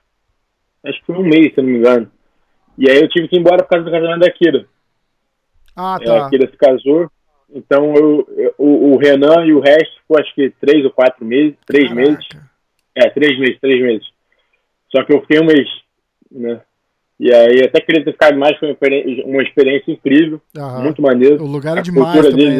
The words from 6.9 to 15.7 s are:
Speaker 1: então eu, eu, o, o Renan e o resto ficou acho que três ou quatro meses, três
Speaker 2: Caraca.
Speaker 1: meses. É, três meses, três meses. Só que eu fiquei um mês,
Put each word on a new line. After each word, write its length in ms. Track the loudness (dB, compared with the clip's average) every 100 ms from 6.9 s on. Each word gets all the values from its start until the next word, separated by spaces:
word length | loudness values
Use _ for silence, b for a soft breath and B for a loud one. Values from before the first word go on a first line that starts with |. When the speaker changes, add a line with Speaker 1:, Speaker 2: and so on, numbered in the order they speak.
| -2 -4 _ _ _ _
Speaker 1:
então 400 | -20 -4 -2 0 2
eu, 320 | 2 0 -4 -6
eu, 180 | -6 -2
o, 360 | 0 2 2
o 40 | 2
Renan 480 | 2 2 4 2 2
e 80 |
o 60 | 2
resto 400 | 4 2 0 -8
ficou 180 | -2 -2
acho 140 | -2
que 160 | -4 -6 -2
três 240 | 0 0
ou 80 | 0
quatro 320 | 0 0 -2
meses, 320 | -4 -2 -2 -4 -4
três 220 | 0 0
Speaker 2:
Caraca. 200 | 0 0
Speaker 1:
meses. 180 | -2 -8 -20 _ _ _ _ _ -2
É, 140 | -2
três 300 | 0 -2 -2
meses, 200 | -4 -4
três 200 | -2 0
meses. 260 | 0 -4 -8 _ _ _ _ _ _ _ _
Só 120 | -6
que 100 | 0
eu 80 | -2
fiquei 180 | 0 0
um 60 | 2
mês, 220 | 2 0